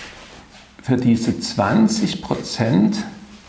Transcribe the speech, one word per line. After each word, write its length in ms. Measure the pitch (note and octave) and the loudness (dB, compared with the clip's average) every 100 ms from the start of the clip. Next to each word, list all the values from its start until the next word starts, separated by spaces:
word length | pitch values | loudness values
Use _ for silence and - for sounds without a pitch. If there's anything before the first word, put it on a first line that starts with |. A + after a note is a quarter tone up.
| - - - - - - - - | -18 -20 -20 -20 -20 -20 -20 -8
Für 140 | - B2 | -2 2
diese 460 | A#2+ A2+ - - | 4 2 2 -2
zwanzig 800 | - - G2+ G3+ A3 - - F#3 | -4 -2 2 4 2 2 -2 -4
Prozent 840 | - - - - A#2 - G#3+ - - - - - | -6 -6 -4 -2 2 2 2 0 -8 -14 -20 -20